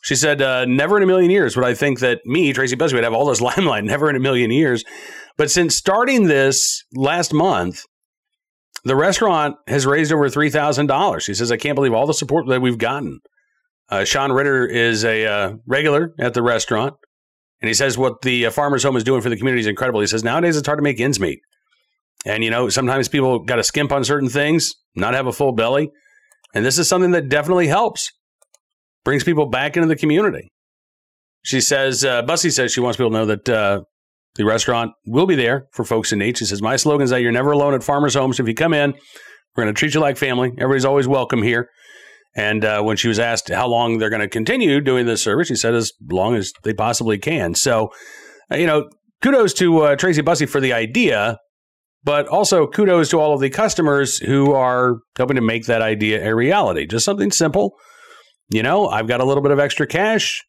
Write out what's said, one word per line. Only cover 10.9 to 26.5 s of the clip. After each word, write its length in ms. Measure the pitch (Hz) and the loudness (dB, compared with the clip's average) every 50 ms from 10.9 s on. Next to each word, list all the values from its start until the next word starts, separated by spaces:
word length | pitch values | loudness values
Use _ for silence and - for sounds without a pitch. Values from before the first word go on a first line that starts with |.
| 135 143 190 202 131 80 - | 0 0 0 0 -2 -4 -6
She 100 | - 101 | -6 -6
says, 160 | 98 120 117 | -4 -2 -2
"I 60 | 120 | -2
can't 180 | 110 - 147 147 | -2 -2 -4 -2
believe 180 | 139 139 131 | 0 0 2
all 140 | 113 110 131 | 2 2 2
the 80 | 147 151 | 0 0
support 320 | - 151 117 143 165 139 | -4 -2 -2 -2 -2 0
that 160 | 127 127 127 | 0 0 0
we've 160 | 127 127 120 113 | 2 0 0 0
gotten." 400 | 113 113 131 143 139 87 67 - _ _ _ _ _ _ _ _ _ _ _ _ _ _ | -4 -4 -4 -6 -8 -10 -10 -12 _ _ _ _ _ _ _ _ _ _ _ _ _ _
Uh, 160 | - 98 101 | -4 -2 -2
Sean 280 | 104 - 143 135 139 | 0 0 -2 0 0
Ritter 340 | 131 131 143 143 139 131 123 | 0 0 2 2 2 2 0
is 380 | - - 120 117 117 113 107 110 | 0 0 0 2 2 0 0 0
a, 220 | 117 110 110 110 | 0 0 0 0
uh, 260 | 110 104 104 101 95 107 110 117 | 0 0 0 -2 -4 -6 -10 _
regular 480 | 120 127 139 156 156 143 147 170 165 165 - | -2 -2 0 2 2 2 2 0 -2 -6 -4
at 160 | 123 123 113 | -4 -2 -2
the 80 | 123 | 0
restaurant, 520 | 117 120 117 110 - - 117 107 120 120 - _ _ _ _ _ _ _ _ _ _ _ _ _ | 0 2 0 0 -2 -2 -2 -2 -2 -4 -6 _ _ _ _ _ _ _ _ _ _ _ _ _
and 80 | - 110 | -4 -2
he 60 | 113 | 0
says 220 | 104 139 135 117 | 0 0 -2 0
what 260 | 120 131 127 110 - | 0 -2 -2 -2 -2
the, 240 | - 131 123 120 120 | -4 -2 0 0 0
uh, 40 | 113 | 0
Farmer's 320 | 110 - 147 147 143 127 | 0 0 0 0 0 0
Home 140 | 123 139 131 | 0 0 0
is 80 | 123 110 | 0 0
doing 160 | 123 135 127 | 2 0 0
for 80 | - 127 | 0 -2
the 80 | 117 | -4
community 240 | 98 110 135 127 120 | -2 -2 0 0 0
is 80 | 110 107 | 0 -2
incredible. 320 | 101 - 131 127 117 107 | -2 -2 -2 -2 0 0
He 80 | 104 98 | 0 0
says, 160 | 107 113 110 | -2 -2 -2
"Nowadays, 320 | 117 123 160 170 175 160 | -2 0 0 0 0 0
it's 100 | 151 139 | 0 -2
hard 120 | 143 147 147 | -2 -2 0
to 40 | |
make 160 | 147 147 135 107 | 0 -2 0 0
ends 220 | 120 139 139 - | -2 -2 0 0
meet. 180 | 95 82 67 - _ _ _ _ _ _ _ _ _ _ _ _ _ _ _ _ - | -2 -4 -4 -8 _ _ _ _ _ _ _ _ _ _ _ _ _ _ _ _ -8
And, 180 | - 104 110 | -6 -4 -2
you 80 | 113 113 | -2 -2
know, 180 | 113 120 127 110 | 0 0 0 0
sometimes 380 | - 139 131 123 131 135 123 - | -2 -2 -2 0 -2 -2 -2 -2
people 300 | - 147 131 131 127 117 90 | 0 0 0 2 0 -2 -2
gotta 180 | 104 127 117 | -2 -2 -2
skimp 300 | 104 - - 147 147 135 | -2 -2 -2 -2 -2 -2
on 100 | 143 139 | -2 -2
certain 260 | 127 120 143 147 139 127 | 0 0 -2 -2 -2 -2
things, 460 | 113 143 143 147 156 156 139 - - _ _ _ _ | -2 -2 0 0 0 0 -2 -4 -8 _ _ _ _
not 180 | - 92 110 123 | -4 -2 -2 -2
have 140 | 135 135 127 | -2 -2 -4
a 40 | |
full 200 | 113 - 143 135 | -2 0 -2 0
belly. 400 | 120 110 113 117 131 143 156 147 _ _ _ _ _ _ _ _ _ _ _ _ | 0 0 0 0 0 0 -2 -2 _ _ _ _ _ _ _ _ _ _ _ _